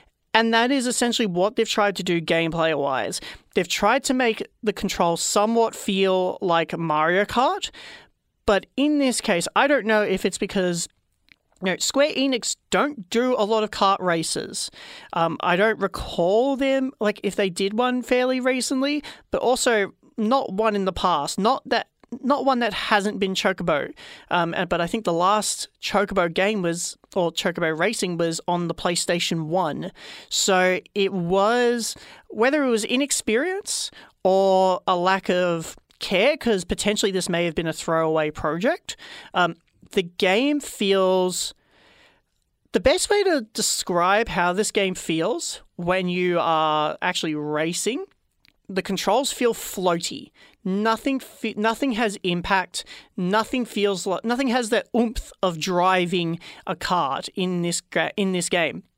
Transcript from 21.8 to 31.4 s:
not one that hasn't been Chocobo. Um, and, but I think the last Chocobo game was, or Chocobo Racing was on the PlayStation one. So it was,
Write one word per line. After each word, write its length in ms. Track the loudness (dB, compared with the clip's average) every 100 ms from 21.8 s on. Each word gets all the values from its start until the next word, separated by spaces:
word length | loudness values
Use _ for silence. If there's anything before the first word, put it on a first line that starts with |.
| -2 _ _ -6
not 200 | 0 0
one 160 | 2 2
that 140 | 0
hasn't 460 | -2 2 2 2 0
been 140 | -2
Chocobo. 600 | 0 0 0 0 0 -2 -10 -20 -20 -2
Um, 240 | 0 0
and, 140 | -2 -2
but 140 | 0
I 60 | 0
think 180 | -2 0
the 80 |
last 560 | 2 4 2 0 -4 -8 _
Chocobo 520 | -2 0 2 2 0
game 280 | 2 0 2
was, 360 | -2 -2 -6 -10 _ 0
or 160 | 0
Chocobo 460 | 0 -2 0 0 0
Racing 400 | 0 0 -4 0
was 240 | -2 -2 -2
on 180 | -2 -2
the 80 | -2
PlayStation 680 | -2 -2 -2 -2 -2 -2 -2
one. 480 | 0 0 -4 -8 -12 -18 -20 -8
So 540 | -2 2 4 4 0 -2
it 200 | -2 0
was, 800 | 0 0 2